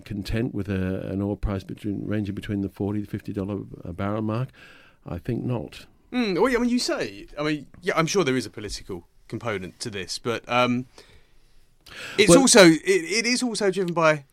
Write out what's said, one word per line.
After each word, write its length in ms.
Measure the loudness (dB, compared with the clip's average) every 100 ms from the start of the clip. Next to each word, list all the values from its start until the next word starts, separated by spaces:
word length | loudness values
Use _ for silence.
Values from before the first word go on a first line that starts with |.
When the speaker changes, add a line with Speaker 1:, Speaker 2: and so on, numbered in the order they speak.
Speaker 1:
content 500 | -10 -8 -4 -2 -2
with 160 | -4 -4
a, 380 | -2 -2 -4 -4
an 140 | -4
oil 160 | -4 -2
price 260 | -4 -4
between, 420 | -8 -10 -6 -6 -4
ranging 300 | -4 -4 -6
between 260 | -4 -4
the 80 | -4
forty 320 | -4 -4 -4
to 60 | -6
fifty 260 | -8 -8
dollar 280 | -6 -6 -6 -8 -14
a 100 | -12
barrel 280 | -6 -4 -4
mark? 280 | -2 -4 -4 -10 -20 -20 -20 _ -12
I 100 | -10
think 280 | -6 -4 -4
not. 400 | -6 -8 -14 -20 _ -8
Speaker 2:
Mm, 280 | -4 0 2
well, 140 | 2
I 60 | 2
mean, 100 | 2
you 100 | 0
say, 480 | 0 -2 -4 -8 -14 -6
I 40 |
mean, 240 | -4 -4 -8 -10
yeah, 120 | -4 0
I'm 100 | 0
sure 180 | 0
there 140 | 0 0
is 80 | -4
a 40 |
political 580 | -8 -12 -10 -10 -12 -14 _ -12
component 500 | -8 -6 -6 -6 -12
to 100 | -10
this, 300 | -10 -10 -8
but, 280 | -6 -6 -2
um, 380 | 2 2 0 -6 -16 -20 -20 _ -20 _ -20 -20 _ -20 -16 -4 2
it's 120 | 8
Speaker 1:
Well, 100 | 8
Speaker 2:
also, 260 | 10 10 10
it, 160 | 8 4
it 400 | 2 0 -2 0
is 160 | 0
also 300 | -2 0 0
driven 220 | 0 -2
by, 320 | 2 2 2 -2